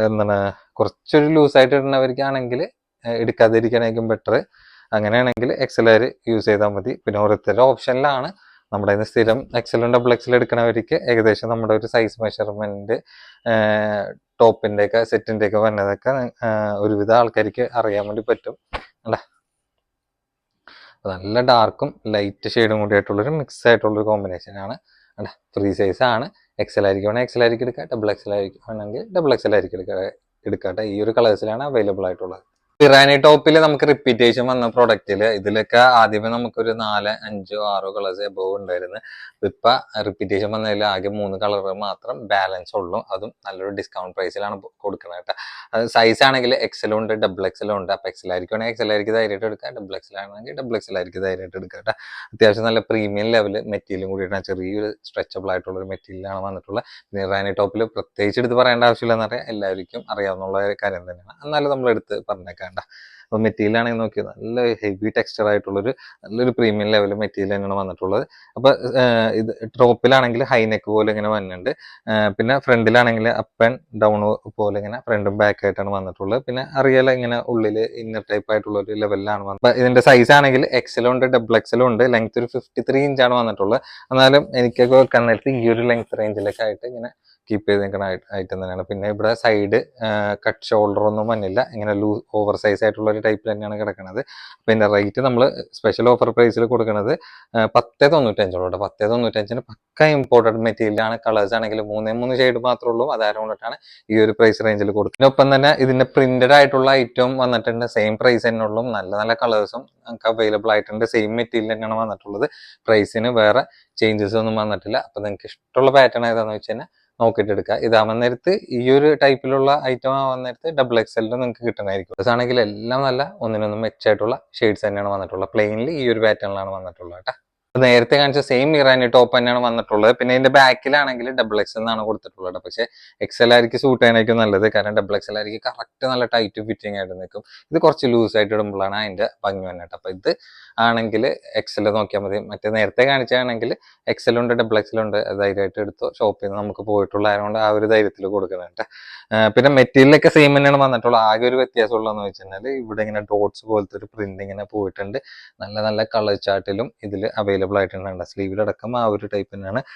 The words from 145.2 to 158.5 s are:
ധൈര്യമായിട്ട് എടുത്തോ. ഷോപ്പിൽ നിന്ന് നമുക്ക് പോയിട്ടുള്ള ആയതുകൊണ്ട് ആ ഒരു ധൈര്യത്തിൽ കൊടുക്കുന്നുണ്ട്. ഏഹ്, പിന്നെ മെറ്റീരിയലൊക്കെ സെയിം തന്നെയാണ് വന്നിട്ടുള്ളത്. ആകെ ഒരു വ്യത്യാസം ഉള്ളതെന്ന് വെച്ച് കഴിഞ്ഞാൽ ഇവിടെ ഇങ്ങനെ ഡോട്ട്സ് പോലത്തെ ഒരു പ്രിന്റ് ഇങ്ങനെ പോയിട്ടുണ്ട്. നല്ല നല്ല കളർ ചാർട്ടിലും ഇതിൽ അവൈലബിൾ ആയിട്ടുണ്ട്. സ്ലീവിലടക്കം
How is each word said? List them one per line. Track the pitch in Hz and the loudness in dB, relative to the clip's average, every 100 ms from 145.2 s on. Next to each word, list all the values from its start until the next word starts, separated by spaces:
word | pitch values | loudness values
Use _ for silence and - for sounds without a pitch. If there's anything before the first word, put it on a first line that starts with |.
| 101 98 | -4 -2
ധൈര്യമായിട്ട് | 101 98 98 101 | -2 0 -4 -4
എടുത്തോ. | 104 - 131 | -8 -6 -10
ഷോപ്പിൽ | - 110 98 101 | -2 -2 -2 -6
നിന്ന് | 98 | -6
നമുക്ക് | 104 95 104 | -8 -8 -2
പോയിട്ടുള്ള | 104 95 101 104 | 0 0 0 0
ആയതുകൊണ്ട് | 104 104 110 | 0 -2 -2
ആ | 110 | 0
ഒരു | 107 107 | 0 2
ധൈര്യത്തിൽ | 110 104 - 95 | 2 2 -2 -4
കൊടുക്കുന്നുണ്ട്. | 101 92 92 87 - 110 - - - - | -4 -4 -8 -12 -12 -14 -14 -20 -20 -4
ഏഹ്, | 110 110 | 2 4
പിന്നെ | 117 131 | 6 6
മെറ്റീരിയലൊക്കെ | 139 123 135 135 147 160 | 6 6 8 8 8 8
സെയിം | 156 147 | 6 6
തന്നെയാണ് | 143 139 139 | 6 4 4
വന്നിട്ടുള്ളത്. | 135 123 120 120 | 4 2 2 4
ആകെ | 110 110 123 | 4 4 2
ഒരു | 131 | 2
വ്യത്യാസം | 127 - 110 113 | 0 0 0 0
ഉള്ളതെന്ന് | 110 104 101 | -2 -4 -8
വെച്ച് | 92 | -10
കഴിഞ്ഞാൽ | 95 95 120 | -16 -12 -10
ഇവിടെ | 135 113 110 | -10 -8 -6
ഇങ്ങനെ | 107 107 | -6 -6
ഡോട്ട്സ് | 104 104 101 - 110 | -4 -2 -2 -4 -4
പോലത്തെ | 110 98 101 | -2 -2 -10
ഒരു | 101 | -16
പ്രിന്റ് | 110 101 95 | -12 -10 -10
ഇങ്ങനെ | 98 98 101 | -12 -12 -10
പോയിട്ടുണ്ട്. | 107 98 - 98 110 - - - _ | -6 -6 -8 -10 -10 -12 -20 -20 _
നല്ല | 101 107 | -12 -6
നല്ല | 110 107 | -4 -4
കളർ | 110 113 107 101 | -4 -2 -2 -2
ചാർട്ടിലും | - 98 92 98 127 - | -2 -4 -4 -6 -8 -12
ഇതിൽ | 104 98 110 - | -12 -8 -6 -4
അവൈലബിൾ | 101 98 95 101 | -4 -2 -2 -2
ആയിട്ടുണ്ട്. | 92 95 95 92 | -2 -6 -12 -12
സ്ലീവിലടക്കം | 87 - 98 | -12 -8 -6